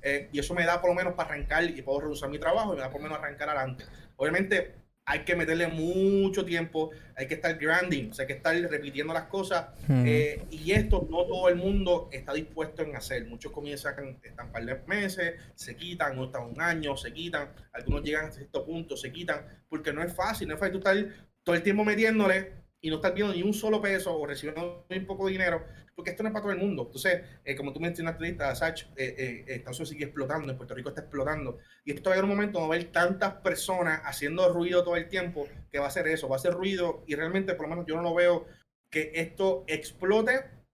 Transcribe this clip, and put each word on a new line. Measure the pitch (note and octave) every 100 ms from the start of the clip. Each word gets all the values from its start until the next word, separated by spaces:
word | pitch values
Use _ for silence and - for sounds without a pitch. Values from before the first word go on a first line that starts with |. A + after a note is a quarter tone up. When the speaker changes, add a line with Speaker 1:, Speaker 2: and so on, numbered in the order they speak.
Speaker 1:
eh, | C#3 C#3+ C#3
y | C#3+
eso | C#3+
me | F3+ E3+
da | F3
por | F3+
lo | F3+
menos | F3+
para | F3 D3
arrancar | D3 C#3+ D#3
y | E3+ C#3
puedo | C3 C#3
reducir | D3+ C#3+ C#3
mi | D3
trabajo | D#3+ G3+ G#3+
y | D#3
me |
da | C3
por | C#3
lo | D#3
menos | D3+
arrancar | D3 C#3 D3
adelante." | D3 C3 B2+ - - - -
Obviamente, | D3 F3+ F#3+ F#3+ - - _ _ -
hay | D3+
que | - F3
meterle | D#3+ E3 E3
mucho | D#3+ E3 F#3+ G3 G3 F#3+ G3
tiempo, | F3 E3+ E3 D#3 D#3 - - -
hay | C3+
que |
estar | D#3 E3 D#3+
grinding, | D3+ E3+ F3+ D3 A2
o |
sea, | A2+
hay | C3+
que |
estar | C3+ E3 E3
repitiendo | E3+ D3 C#3+ C3+ D3+
las | E3 E3
cosas, | G3 F#3+ F3 E3 - -
Speaker 2:
Hmm. | C3
Speaker 1:
eh, | B2 A2+ D3 D3 -
y | D#3 D#3+
esto | G#3+ G#3+ G3 D#3
no | E3 F3+
todo | F#3 F3+
el |
mundo | F3 F#3+ G3+ F3+ F3 -
está | C3+ C#3+
dispuesto | D3 D#3+ D#3+ D#3 -
en | D3+ B2+
hacer. | - B2+ A2+
Muchos | A#2 C#3+
comienzan, | C#3 D3 C#3+ D3 C3+ C3+ B2+
están | - - B2+
un |
par | A#2
de | A#2 C3+ -
meses, | G3+ G3 F#3+ E3+ E3+ -
se | - - A#2
quitan, | F3 F3 D3 C3
no |
están | C3 C3 A#2+
un | A#2+
año, | E3+ D#3+ D3+ C3+
se | B2
quitan, | D3+ E3+ D#3 C#3+ - -
algunos | B2 C3 C#3+
llegan | C#3+ D3+ D#3
a |
cierto | C3+ C3+ C#3 C#3
punto, | E3 E3 C#3
se | B2+
quitan, | D#3 F3 D3 - - _
porque | D3+ D#3
no | C#3+
es | F3
fácil, | - G#3+ G#3+ D#3
no |
es | D#3
fácil | F#3+
tú | F#3+
estar | F#3+ G3+ G#3+ - - _
todo | -
el | E3+
tiempo | G3 G3+
metiéndole | G#3 G#3 A3 A3 G3 F#3+ F#3+ - - _
y | D#3
no | D#3
estar | F#3+
viendo | F3+ G#3
ni | F3
un | G3
solo | G#3 A3 G#3+
peso | G3+ F#3+ F3+ D#3+
o | C#3+
recibiendo | C#3 D3 D#3 F3 F3 -
bien | F#3 F#3+
poco | F#3+ F#3+
dinero, | F#3+ F3+ E3 - - -
porque | - F3
esto | -
no | A3
es |
para | G#3+
todo | G3+
el | F#3+
mundo. | G3+ C#3
Entonces, | A#2+ C3 F#3+ F3 - -
eh, | C#3 C3+
como | C#3+
tú | C#3
mencionaste | E3+ E3+ E3 E3
ahorita, | E3 E3+ C#3
Sach, | C3 E3 D#3+ - C3+
eh, | C3 -
eh, | C3 A2+ -
Estados | C3 B2+ B2+
Unidos | D#3
sigue | C#3+
explotando, | C#3+ D3+ C3 D#3 C3+
en | C3
Puerto | A#2
Rico | A#2+ C3+
está | D3
explotando, | - C#3 C#3 D#3 C3 - - _
y | D3
esto | C#3+ F#3+
va |
a | F#3
llegar | G3
un | G3+
momento | G#3 F3+
donde | D#3+
va |
a | E3+
haber | E3+
tantas | E3 F3+ F#3+ G3 -
personas | F#3+ - - F#3 E3+ D#3
haciendo | C#3+ - C#3+ E3+ F3+
ruido | F3 F3 F3+
todo | F3 E3+
el | E3+
tiempo | F#3+ F3 D#3 C#3+ - -
que | C#3+
va | C#3
a |
ser | F3+ D#3
eso, | D#3+ C3+
va | C3+
a |
ser | F3
ruido, | F3 F#3+ F#3+ F3 - -
y |
realmente, | C#3+ D#3+ F#3+ F#3+
por | F3 D#3
lo |
menos, | E3+ E3+
yo | D#3+
no |
lo | F3
veo | E3 F3 F3 - - _ _ _
que | D#3 D#3
esto | E3 E3 - F#3+ F3+ -
explote | D#3 - - F#3 G#3+ A3+ C4 C4+ - _